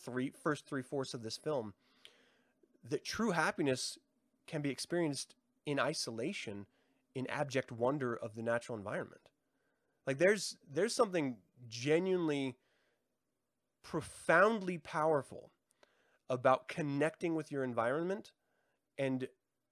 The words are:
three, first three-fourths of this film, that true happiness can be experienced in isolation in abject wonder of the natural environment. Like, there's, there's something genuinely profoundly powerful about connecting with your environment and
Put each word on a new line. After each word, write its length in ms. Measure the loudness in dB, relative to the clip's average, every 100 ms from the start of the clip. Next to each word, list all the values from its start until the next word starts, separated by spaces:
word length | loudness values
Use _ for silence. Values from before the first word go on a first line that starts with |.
three, 280 | -8 -4 -4
first 340 | -2 -2 -2 -4
three-fourths 480 | -8 -4 -4 -4
of 80 | -6
this 160 | -8 -6
film, 360 | -2 -2 -4 -10 _ _ -20 _ _ _ _ _ _ _ -6
that 160 | -6 -4
true 260 | -2 0
happiness 680 | 2 2 2 2 2 -2 -8 _ _ _ _ -8
can 160 | -4
be 80 | -4
experienced 640 | -4 -2 0 0 -2 -8 -14 _ _ -4
in 120 | 0
isolation 840 | 0 0 -4 -4 -4 -6 -8 -10 -12 _ _ _ _ -8
in 120 | -4
abject 440 | -2 -2 -2 -4
wonder 440 | 0 0 2 -2 -4
of 200 | -6 -4
the 60 |
natural 360 | 0 0 0 -8
environment. 520 | -6 -6 -8 -12 _ _ _ _ _ _ _ _ -4
Like, 120 | 4
there's, 400 | 4 4 0 -10 -6
there's 240 | 0 0 2
something 420 | 2 2 0 -2 _ _ -16
genuinely 920 | -6 2 2 4 2 2 0 -2 -6 _ _ _ _ _ _ _ _ _ _ _ _
profoundly 920 | -8 -6 -6 -4 4 8 8 6 -2 -6
powerful 760 | -4 0 2 2 0 -8 -18 _ _ _ -20 _ _ _ -4
about 380 | 2 4 4 2
connecting 680 | -4 -2 2 0 0 -2 -2
with 160 | -2
your 120 | -4
environment 680 | -2 0 2 2 0 -2 -6 -20 _ _ _ _ _ -4
and 300 | 0 0 -4 -10 _ _ _